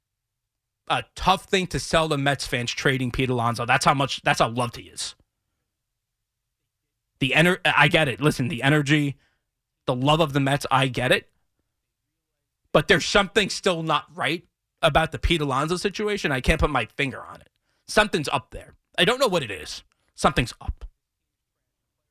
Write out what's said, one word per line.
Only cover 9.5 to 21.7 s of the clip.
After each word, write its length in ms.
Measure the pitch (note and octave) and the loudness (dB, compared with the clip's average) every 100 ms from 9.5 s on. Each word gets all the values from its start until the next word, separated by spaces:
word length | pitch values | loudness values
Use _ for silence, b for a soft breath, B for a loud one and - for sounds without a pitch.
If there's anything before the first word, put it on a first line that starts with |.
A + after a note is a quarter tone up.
| _ _ _ - | _ _ _ -4
the 100 | B2 | 0
love 240 | C3+ D#3 | 2 4
of 140 | D3+ | 2
the 60 | C#3 | 2
Mets, 260 | C3+ C#3+ - | 0 -2 0
I 160 | B2+ C3+ | 0 0
get 240 | B2 B2 | -2 0
it. 160 | G3 - _ _ _ _ _ _ _ _ _ _ _ _ _ _ | -2 -4 _ _ _ _ _ _ _ _ _ _ _ _ _ _
But 140 | D3+ D3+ | -2 2
there's 180 | F3 - | 2 2
something 440 | G#3 G3 A3+ F#3 | 0 2 0 -2
still 340 | - G3+ E3 | -2 -2 0
not 220 | D#3+ D3 - D#3+ | -2 -2 -4 -6
right 300 | C3+ F3 _ _ _ - | -4 -4 _ _ _ -2
about 300 | E3 D#3+ D#3+ | 2 2 0
the 80 | B2+ | -2
Pete 220 | - E3+ | 0 0
Alonso 340 | C#3+ C3 D#3 F3 | 0 -2 -2 -2
situation. 560 | G3+ F3+ G#3 G3 - | -4 -4 -4 -2 -2
I 80 | C3 | -2
can't 200 | D3 D#3+ | 0 2
put 100 | D#3+ | 2
my 160 | C3+ A2 | 0 -4
finger 360 | - C#3 G#2+ | -4 -6 -6
on 200 | - - | -16 -20
it. 80 | _ _ _ _ - | _ _ _ _ -2
Something's 440 | - G#3 F#3 C3+ | 2 2 0 -2
up 220 | C3+ - | -4 -6
there. 240 | F#2+ - _ _ - | -18 -20 _ _ 0
I 60 | |
don't 160 | F3+ B3+ | 0 2
know 80 | C4 | 0
what 160 | F3 | 0
it 80 | A2+ | -4
is. 320 | F2+ - - _ _ _ - | -10 -12 -14 _ _ _ -2
Something's 380 | F3 D3 B2 - | 0 0 -2 -6
up. 240 | - - - _ _ _ _ _ _ _ _ | -12 -12 -14 _ _ _ _ _ _ _ _